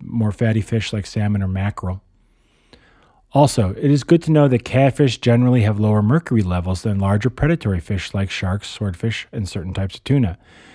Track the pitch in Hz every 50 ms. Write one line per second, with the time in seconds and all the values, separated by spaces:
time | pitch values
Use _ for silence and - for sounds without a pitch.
0 | - 87 - 117 110 104 101 - 120 110 110 113 101 - 117 110 101 - - 104
1 | 95 - - 110 104 104 104 101 98 95 92 95 95 101 - - - 92 92 95
2 | _ _ _ _ _ _ _ _ _ _ _ _ _ _ _ - _ _ _ _
3 | _ _ _ _ _ _ - 139 147 131 - - 104 92 101 - - 139 147 139
4 | - - 170 170 - 165 156 151 147 139 123 113 - - - 131 135 135 120 -
5 | 147 131 113 - - 120 117 117 123 123 123 123 104 104 107 104 107 107 107 107
6 | 104 107 135 165 165 - 131 110 98 90 90 90 87 92 92 90 - 110 101 98
7 | 98 98 101 104 - 117 - - 143 151 170 165 - 104 95 85 - - 104 92
8 | - - - 101 98 98 - - - 92 95 104 - - - - 107 101 90 -
9 | - 113 110 - - - - 127 101 - - 101 80 92 92 - 98 92 - -
10 | - - 135 143 123 90 82 - _ _ - - - - -